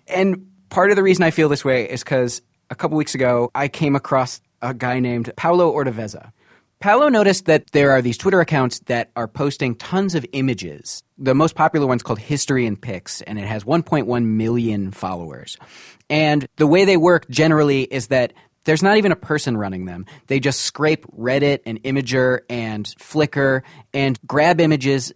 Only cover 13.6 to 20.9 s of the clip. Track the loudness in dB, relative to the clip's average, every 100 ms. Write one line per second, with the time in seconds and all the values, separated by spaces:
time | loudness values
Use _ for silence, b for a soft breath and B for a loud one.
13.6 | -2 -2 0 -2 0 -2 0 0 0 -2
14.6 | -2 -4 -6 -8 -8 -8 -12 -16 -18 -18
15.6 | B B B B -4 0 2 0 -2 0
16.6 | 4 4 6 4 4 2 0 0 2 4
17.6 | 4 2 -2 -6 -2 0 0 _ b _
18.6 | -2 2 4 4 4 0 -2 -4 -2 -4
19.6 | -4 -8 -10 -12 -16 B -4 -2 -2 -2
20.6 | -6 -2 0